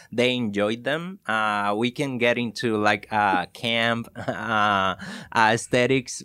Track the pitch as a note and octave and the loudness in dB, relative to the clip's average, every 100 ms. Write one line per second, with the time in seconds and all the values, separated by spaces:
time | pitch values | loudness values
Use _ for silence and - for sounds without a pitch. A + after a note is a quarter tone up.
0 | - A2+ B2 B2 A#2 G2+ G#2 A#2 B2 D3+ | -8 0 2 2 0 0 0 -2 -4 -6
1 | F3 F#3+ - A2 G#2+ G#2 G2+ G#2 B2 B2 | -6 -10 -4 -2 0 0 -2 0 -2 -2
2 | C#3+ B2 A#2 A#2+ A#2+ - B2 G#2+ G#2 G#2+ | -4 0 0 2 -2 -4 -2 2 2 2
3 | - G#2+ G#2 F#2 F2 - A#2 A#2 A2+ A#2 | 0 0 2 2 -2 -6 -4 0 0 -2
4 | A#2 - - F#2+ A2 A2 G#2 G2+ F#2+ F2+ | -6 -10 -8 -6 -2 0 2 2 0 -2
5 | - - - - A2 A#2 - B2+ B2 C3+ | -8 -14 -4 2 4 4 0 2 2 0
6 | B2 - | -2 -10